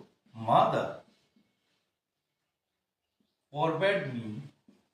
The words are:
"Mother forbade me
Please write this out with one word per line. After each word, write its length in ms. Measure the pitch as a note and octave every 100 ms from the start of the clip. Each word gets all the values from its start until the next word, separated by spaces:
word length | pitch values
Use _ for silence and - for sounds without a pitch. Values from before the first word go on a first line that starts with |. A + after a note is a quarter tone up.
| - _ _ A2+
"Mother 520 | A2+ D3 - - - - - _ _ _ _ _ _ _ _ _ _ _ _ _ _ _ _ _ _ _ _ _ _ _ _
forbade 520 | C#3+ D#3+ - F#3+ G3 C#3
me 140 | A#2+ G#2+ G#2+ - _ _ _ _